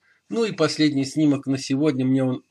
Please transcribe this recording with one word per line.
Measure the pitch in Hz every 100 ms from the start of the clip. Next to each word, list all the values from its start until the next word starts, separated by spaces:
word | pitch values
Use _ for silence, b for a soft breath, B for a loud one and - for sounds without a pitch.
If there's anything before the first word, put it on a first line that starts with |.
| b b -
Ну | 214 220
и |
последний | 160 151 - 151 139
снимок | 135 151 151 139 135
на | 135
сегодня. | - 135 151 131 131
Мне | 135
он | 131 123 -